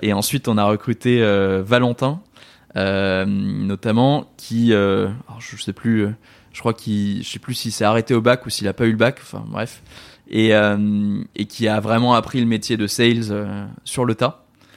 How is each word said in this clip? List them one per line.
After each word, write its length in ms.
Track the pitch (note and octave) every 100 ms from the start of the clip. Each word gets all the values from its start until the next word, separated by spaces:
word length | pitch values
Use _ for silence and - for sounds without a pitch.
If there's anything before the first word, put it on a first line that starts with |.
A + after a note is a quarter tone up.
et 120 | G#2+
ensuite, 340 | G2+ - C#3 B2
on 100 | G#2
a 80 | G2+
recruté, 560 | G#2+ - A2+ B2 B2
euh, 400 | G#2+ G2+ G2 F#2+ G2
Valentin, 560 | B2 B2 A#2+ C3 E3+ - - - _ _ G2
euh, 480 | G2 G2 G2 F#2 G2
notamment, 1080 | G2 G2 G2+ G2 G2 A2+ A2+ C3+ C#3+ - -
qui, 340 | - A#2 A#2
euh, 360 | G#2 G2 G2 G2 A2+ -
alors 140 | A2+
je 160 | - G#2+
sais 120 | -
plus, 320 | G2 A#2 A2 G2+
euh, 60 | A2 _ - _
je 60 | -
crois 120 | A#2+
qu'il, 480 | A2+ A2+ G#2 G2+ G2
je 60 | -
sais 100 | G#2
plus 140 | -
s'il 200 | A#2+ A2+
s'est 100 | -
arrêté 300 | G#2+ A2+ A2
au 80 | A#2
bac 240 | A#2+ B2+ -
ou 40 |
s'il 180 | - G2+
a 40 |
pas 120 | F#2 A#2
eu 60 |
le 60 | A2
bac, 220 | A#2 C3
enfin 220 | - G2+ G#2+
bref, 380 | G2+ A#2 - - - - - -
et, 260 | G#2+ A2 G#2+
euh, 640 | G#2 G2+ G#2 G#2 G#2 G2+ - -
et 100 | G#2
qui 220 | - A2
a 140 | G#2+
vraiment 320 | G#2+ A2+ B2
appris 260 | A#2 - B2+
le 60 | A#2
métier 320 | A2 - A2+
de 100 | G2+
sales, 360 | - A#2+ A#2 G#2+
euh, 340 | G2+ G2+ G2+ G2+ -
sur 220 | - - B2
le 100 | A2
tas, 300 | B2 - _ _ _